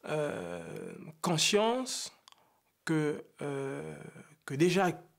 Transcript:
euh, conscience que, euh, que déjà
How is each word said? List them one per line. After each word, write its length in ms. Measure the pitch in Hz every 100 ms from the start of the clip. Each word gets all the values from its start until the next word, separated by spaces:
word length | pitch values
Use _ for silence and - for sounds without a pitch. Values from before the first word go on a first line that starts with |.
| -
euh, 560 | 151 147 107 87 87 82 - - - - -
conscience 920 | - 160 - 208 220 247 254 - - - - - _ _ _ _ -
que, 360 | 160 151 156 - _
euh, 520 | 147 139 139 143 156 151 151 - - - -
que 100 | 139
déjà 380 | 175 175 185 165 -